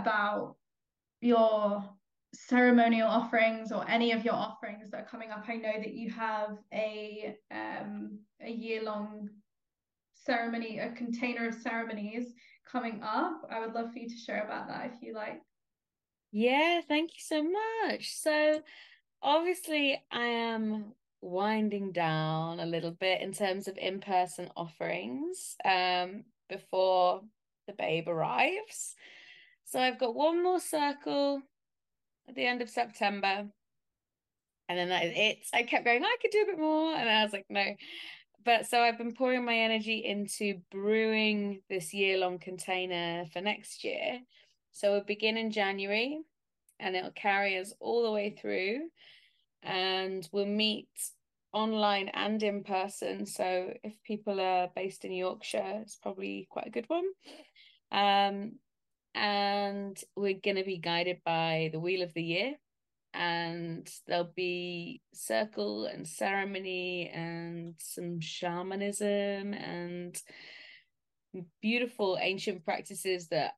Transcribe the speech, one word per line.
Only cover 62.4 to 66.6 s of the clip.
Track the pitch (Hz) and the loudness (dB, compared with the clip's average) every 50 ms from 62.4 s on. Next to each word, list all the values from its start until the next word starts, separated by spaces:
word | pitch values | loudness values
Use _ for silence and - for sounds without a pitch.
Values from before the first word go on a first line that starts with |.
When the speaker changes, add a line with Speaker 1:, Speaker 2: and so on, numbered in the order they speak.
| 208 262 294 - _ _ _ _ _ _ _ _ _ _ - | 0 -2 -4 -8 _ _ _ _ _ _ _ _ _ _ -6
Speaker 2:
And | 175 175 175 170 170 170 165 165 175 170 165 165 - - - - - - - | -2 -2 0 0 0 -2 -2 -4 -4 -4 -6 -6 -8 -10 -14 -16 -16 -6 -2
there'll | 175 175 175 165 160 | 0 0 0 -2 -2
be | 185 185 180 180 180 175 175 175 170 170 175 170 - _ _ _ | -4 -2 -2 -2 -4 -4 -6 -6 -8 -8 -10 -12 -14 _ _ _
circle | - - - 220 220 226 214 - - 208 208 208 214 214 | -14 -6 -2 0 0 0 0 -2 -4 -4 -4 -2 -4 -4
and | 208 - - 185 | -6 -6 -8 -10
ceremony | 160 - - 214 196 196 196 196 196 196 190 | -12 -6 -4 -2 0 0 0 -2 -2 -4 -6